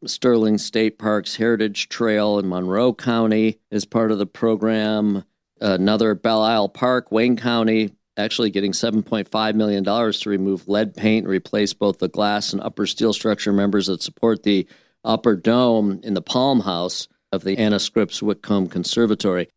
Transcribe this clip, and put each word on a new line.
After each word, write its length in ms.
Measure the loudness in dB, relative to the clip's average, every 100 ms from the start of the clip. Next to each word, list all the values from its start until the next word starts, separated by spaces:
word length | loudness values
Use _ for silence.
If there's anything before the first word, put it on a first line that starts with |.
| -12
Sterling 500 | -2 2 4 4 0
State 400 | -2 0 0 0
Parks 380 | -2 -2 -2 -2
Heritage 540 | 0 2 0 -4 -8
Trail 500 | -2 0 2 2 0
in 100 | 0
Monroe 420 | -2 -2 2 2
County 680 | 0 -2 0 2 2 0 -2 -6
is 160 | -6 -2
part 260 | -2 0
of 60 | 0
the 80 | -4
program. 960 | -2 0 0 0 0 0 0 0 -2 -6 _ _ -6
Another 540 | -2 2 2 2 2 0
Belle 260 | 0 2
Isle 280 | 2 2 0
Park, 420 | -2 0 0 0
Wayne 260 | 0 2 2
County, 540 | 0 0 2 2 0 -6 _ -6
actually 320 | -4 -2 -2
getting 240 | 0 -2
seven 300 | -2 -2 -2
point 240 | -2 -4 -2
five 260 | -2 0 0
million 280 | 0 0
dollars 360 | 0 0 0 -2
to 100 | -2
remove 360 | -2 0 -2 -2
lead 280 | -2 -2 -2
paint 300 | 0 2 0
and 60 |
replace 400 | -2 -2 -2 -2
both 280 | 0 -2 0
the 80 | -4
glass 440 | -2 0 0 -4
and 120 | -6
upper 240 | -6 -6 -4
steel 260 | 0 0
structure 400 | 0 -2 -2 0
members 320 | 2 2 0 0
that 160 | -4
support 400 | -6 -2 0 0
the 240 | 2 0 0 -10 _ _ -4
upper 300 | 0 2 2
dome 640 | 2 2 4 2 2 -2
in 140 | -4 -4
the 60 |
Palm 380 | -2 0 2 2
House 460 | 0 -4 -4 -6 -12 _ -8
of 120 | -6
the 160 | -2 0
Anna 200 | 0 0
Scripps 440 | -2 -2 -2 -2
Whitcomb 460 | -4 -4 -2 -2 -2
Conservatory. 800 | -4 -4 0 0 2 0 -2 -4